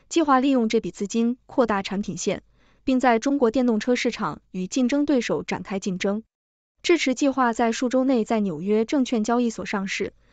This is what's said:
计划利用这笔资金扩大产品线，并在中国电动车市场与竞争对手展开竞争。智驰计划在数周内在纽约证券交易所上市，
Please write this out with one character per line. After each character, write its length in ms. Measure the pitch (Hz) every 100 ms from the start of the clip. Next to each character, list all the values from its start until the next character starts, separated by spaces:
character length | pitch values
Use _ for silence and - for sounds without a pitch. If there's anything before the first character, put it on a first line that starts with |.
| -
计 140 | 339
划 180 | 302 262
利 120 | 277
用 180 | 262 220
这 100 | 226
笔 100 | 180
资 160 | - 202
金 320 | 226 233 254 -
扩 180 | - 233
大 160 | 202
产 220 | - 196
品 120 | 208 175
线， 280 | 202 - - _ _ _
并 160 | - 254
在 180 | 254 226
中 220 | 277 285
国 100 | 226
电 160 | 262 247
动 140 | 214
车 160 | 254 247
市 160 | 240
场 320 | 220 180 147 _
与 160 | 185 185
竞 200 | 269 247
争 200 | 285 294
对 120 | 269
手 220 | 220 156
展 220 | 175 -
开 160 | 180 196
竞 180 | 202 180
争。 240 | 196 214 - _ _ _ _ _
智 160 | - 339
驰 160 | 262 254
计 140 | 285
划 220 | 262 240
在 200 | 226 233
数 180 | 226 247
周 140 | 254
内 200 | 262 247
在 160 | 214 226
纽 200 | 202 151
约 240 | 190 214 226
证 200 | 294 247
券 180 | 233
交 160 | 214 240
易 100 | 233
所 160 | - 185
上 220 | 202 196
市， 260 | - - - _